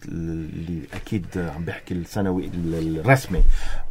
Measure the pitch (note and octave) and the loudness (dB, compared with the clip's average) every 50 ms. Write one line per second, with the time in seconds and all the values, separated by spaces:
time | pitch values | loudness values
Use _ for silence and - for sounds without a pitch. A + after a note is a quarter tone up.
0 | - - E2 E2+ E2 E2 E2 E2 D#2+ D#2 - E2 E2 E2 E2+ D#2+ - - - - | -8 -10 -8 -6 -6 -6 -6 -6 -8 -8 -8 -10 -8 -8 -8 -8 -8 -10 -12 -12
1 | - - A2+ G#2 E2 - - F#2 F2 E2 D2 D#2+ E2+ D#2+ - - - - F#2 F2 | -8 -6 -6 -6 -6 -6 -6 -6 -6 -6 -6 -8 -8 -8 -10 -10 -10 -8 -8 -8
2 | E2 - - G#2+ G2 F#2+ F2+ F#2 F2 - F2 F2 E2+ E2 E2 E2 D#2+ D#2+ D#2+ D#2+ | -8 -6 -6 -4 -2 -2 -2 -2 -4 -6 -6 -6 -4 -4 -4 -4 -4 -4 -4 -2
3 | D#2 B2+ C3+ C3 - - F#2 D#2 - - - - - - - - - - | 2 2 2 2 2 0 4 8 8 10 10 8 6 2 2 2 0 0